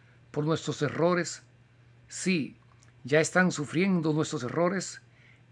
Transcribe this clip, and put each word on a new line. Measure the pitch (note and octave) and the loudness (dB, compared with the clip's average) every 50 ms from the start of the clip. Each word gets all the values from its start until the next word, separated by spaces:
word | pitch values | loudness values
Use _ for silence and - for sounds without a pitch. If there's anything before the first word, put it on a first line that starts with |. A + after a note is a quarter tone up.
| - - - - - - | -20 -20 -20 -20 -20 -10
por | - D3 D3 | -6 -4 0
nuestros | D#3 E3 - - - C#3+ - | 0 0 0 -2 -4 -4 -2
errores. | D3 C3+ G#2+ A#2+ D#3 E3+ F3+ F3 E3 - - - - - _ _ _ _ _ - - - - - - - | -2 -2 0 0 2 2 2 2 0 -2 -6 -12 -16 -20 _ _ _ _ _ -20 -20 -20 -20 -20 -20 -16
Sí, | - - - F3+ F#3+ E3 B2+ - - - - - - - - - - - - | -14 -6 -2 0 0 0 -2 -4 -8 -16 -20 -20 -20 -20 -20 -20 -20 -18 -2
ya | B2 C#3+ D3+ | 2 4 4
están | D#3+ - - F3 F#3 F3+ | 4 4 4 4 4 4
sufriendo | - - D3 B2 - D#3 F#3 G3 F#3 F3 D3+ D#3+ D3+ | 2 -2 -4 -4 0 0 2 2 2 2 2 2 2
nuestros | D#3 D3+ - - D3+ B2+ | 0 0 -2 -4 -6 -6
errores, | B2 - - E3+ F3+ F#3+ F#3+ F3 - - - - - - - - - - - - - | -4 -2 0 0 0 0 -2 -6 -8 -10 -16 -20 -20 -20 -20 -20 -20 -20 -20 -20 -20